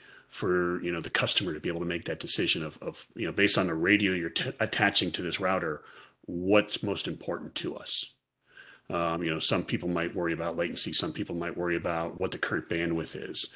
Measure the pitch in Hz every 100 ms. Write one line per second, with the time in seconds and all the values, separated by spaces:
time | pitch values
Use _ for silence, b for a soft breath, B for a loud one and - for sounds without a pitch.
0 | B B B - 101 90 87 90 87 85
1 | 82 - - - 92 76 92 85 87 87
2 | 82 80 - - 87 87 78 - 85 80
3 | - - 98 87 101 - 92 80 87 101
4 | 101 92 82 - - - 110 - 101 -
5 | 90 - 87 80 92 92 82 73 B B
6 | B B - 87 92 104 104 - 104 92
7 | - 82 - 87 - - - 73 - -
8 | - - _ _ B B B B - 90
9 | 85 82 85 80 - 98 90 110 87 87
10 | 85 92 85 80 85 82 85 80 - 82
11 | 87 76 - 87 85 80 87 85 85 82
12 | 82 - 92 - - 90 - 85 85 82
13 | 80 - - 82 -